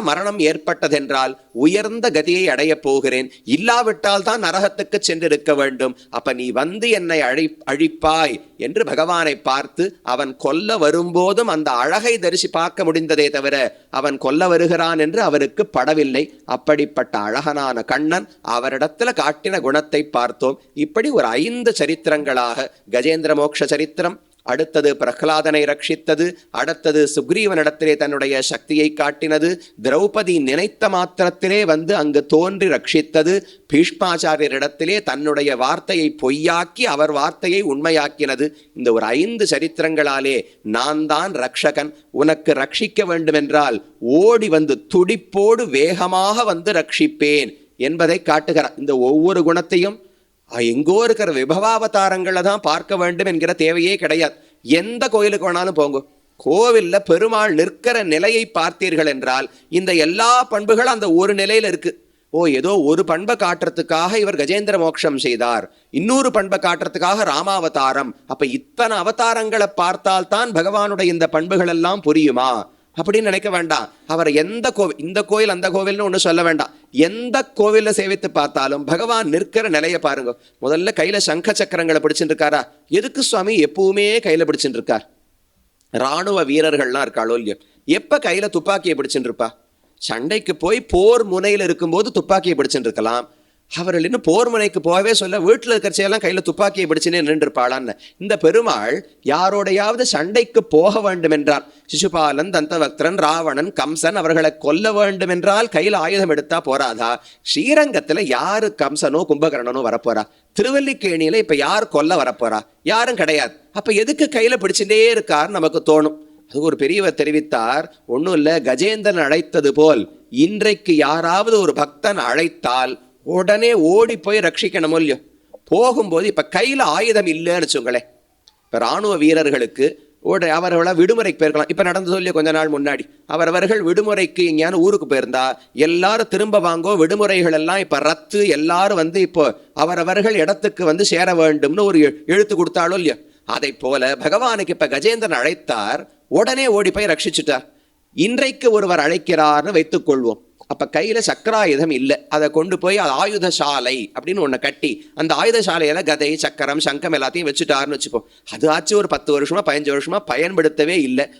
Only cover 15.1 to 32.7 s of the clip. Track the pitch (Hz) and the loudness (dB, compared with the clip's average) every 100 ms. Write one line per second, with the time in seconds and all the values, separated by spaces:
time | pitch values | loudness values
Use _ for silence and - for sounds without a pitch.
15.1 | 214 190 143 135 - 208 135 135 156 139 | 0 0 0 0 -2 -2 -2 0 2 0
16.1 | 131 151 - - 127 - 151 147 - 117 | -2 -4 -10 -8 -4 0 0 0 -2 -4
17.1 | 110 104 123 156 143 135 117 - 135 156 | -4 -4 -2 -2 -2 -4 -4 -4 -2 -2
18.1 | 180 202 _ - 120 131 135 156 - 240 | -2 -6 _ -4 -4 -2 -2 -4 -2 -2
19.1 | 240 143 151 196 190 131 147 151 147 147 | 0 -2 -2 -4 -2 0 0 0 -2 -2
20.1 | 123 120 - 131 135 _ 147 156 220 294 | -2 -2 -2 -2 -2 _ -6 -4 -2 0
21.1 | 233 120 120 180 240 233 - 147 160 165 | 2 2 0 -2 -2 -2 0 -2 -2 0
22.1 | 151 143 127 120 117 135 - - 120 139 | 0 0 0 0 -2 -8 -12 -4 0 2
23.1 | 160 156 147 147 - 143 147 156 170 175 | 0 0 2 0 0 0 0 -2 -2 -4
24.1 | 202 _ _ 120 139 160 160 147 139 120 | -6 _ _ -4 -4 -2 2 2 2 -2
25.1 | - 151 156 156 151 147 143 - 160 - | -2 0 0 2 0 0 -2 -4 -4 -2
26.1 | 156 175 170 _ 113 143 160 160 151 147 | 0 -2 -4 _ -6 -4 -2 2 4 2
27.1 | 151 127 185 208 165 151 151 156 143 143 | 0 -2 0 0 2 0 0 0 2 0
28.1 | 143 135 135 127 117 - 151 151 151 147 | -2 -2 -2 -2 -6 -2 0 2 0 -4
29.1 | 147 160 151 165 175 - - 117 147 202 | -2 -2 0 0 -2 -10 -8 -2 0 0
30.1 | 220 185 170 131 147 208 - 214 185 180 | 0 0 0 0 0 -2 -2 -2 0 -2
31.1 | - 175 175 190 202 185 156 165 202 151 | -2 -2 0 0 2 2 0 0 0 2
32.1 | 143 139 156 180 196 190 | 0 2 2 2 0 0